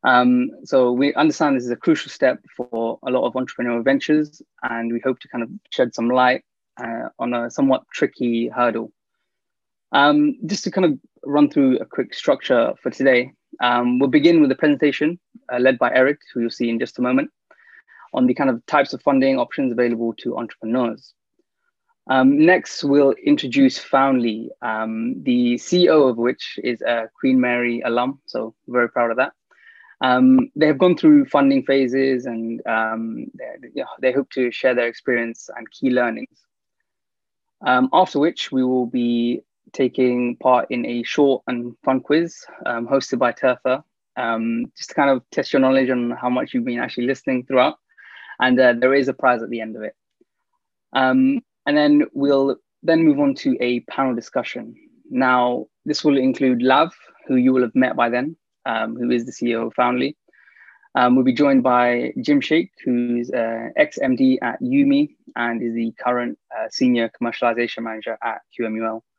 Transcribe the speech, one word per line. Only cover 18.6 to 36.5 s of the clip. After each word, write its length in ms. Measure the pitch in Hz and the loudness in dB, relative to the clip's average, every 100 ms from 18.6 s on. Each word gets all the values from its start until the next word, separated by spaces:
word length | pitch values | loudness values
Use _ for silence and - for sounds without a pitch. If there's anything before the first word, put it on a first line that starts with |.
| - | 0
types 260 | 147 139 | 0 0
of 80 | 131 | -2
funding 360 | - 135 135 135 | 0 2 2 0
options 320 | 120 - 135 | -4 -4 -4
available 440 | 117 120 117 117 | -2 -2 -2 -4
to 220 | 107 123 120 | -6 -8 -8
entrepreneurs. 800 | 113 - 110 123 120 113 _ _ _ _ _ _ _ _ _ _ - | -10 -12 -6 -4 -4 -6 _ _ _ _ _ _ _ _ _ _ -2
Um, 300 | 131 131 143 | 2 4 6
next, 460 | 160 185 - - | 6 4 0 -8
we'll 320 | 147 143 139 - | 0 4 4 2
introduce 540 | - 151 135 123 135 - | 0 0 0 2 2 2
Foundly, 680 | - 135 135 131 117 110 117 - | -2 0 2 0 -2 -4 -12 -10
um, 580 | 120 110 113 110 113 135 | -8 -6 -6 -6 -6 -6
the 340 | 143 123 123 120 | -2 0 2 -2
C 280 | - 180 180 | -2 2 4
E 20 | |
O 140 | 156 | 6
of 160 | 135 117 | 4 2
which 380 | 120 143 - - | -2 -4 -10 -8
is 180 | - 117 | -6 -4
a 280 | - 117 110 _ | -4 -4 -6 _
Queen 220 | 131 131 | 0 2
Mary 400 | 123 123 120 120 | 2 0 -2 -4
alum, 400 | 120 117 127 135 - | -2 -2 -2 -6 -10
so 280 | 117 110 _ - | -8 -8 _ -4
very 200 | 123 117 | -2 0
proud 220 | 135 117 | 0 -2
of 60 | 117 | 0
that. 160 | 139 _ _ _ - - - _ | -4 _ _ _ -20 -20 -20 _
Um, 520 | 131 127 131 131 120 | 0 4 6 4 2
they 140 | 147 151 | 0 0
have 100 | 139 | 4
gone 180 | 180 165 | 2 4
through 280 | 160 147 | 6 6
funding 400 | 135 143 139 139 | 4 2 2 2
phases 600 | 127 139 127 135 135 127 127 | 2 0 2 0 0 -2 -4
and, 380 | 113 113 113 | -8 -8 -8
um, 600 | - 113 110 113 113 113 - | -4 -4 -2 -6 -8 -10 -14
they, 360 | - 120 - 120 | -14 -16 -16 -16
yeah, 120 | - 131 - | -12 -12 -4
they 140 | 131 | 0
hope 180 | 127 131 | 0 -4
to 180 | - 123 | -4 -4
share 200 | - 131 | 0 0
their 140 | 120 120 | 0 -2
experience 640 | 117 - 120 117 117 - 120 | -6 -4 -2 -4 -10 -16 -18
and 120 | 117 | -18
key 180 | - 135 | -6 -2
learnings. 560 | 123 120 113 - _ _ | 0 0 -4 -12 _ _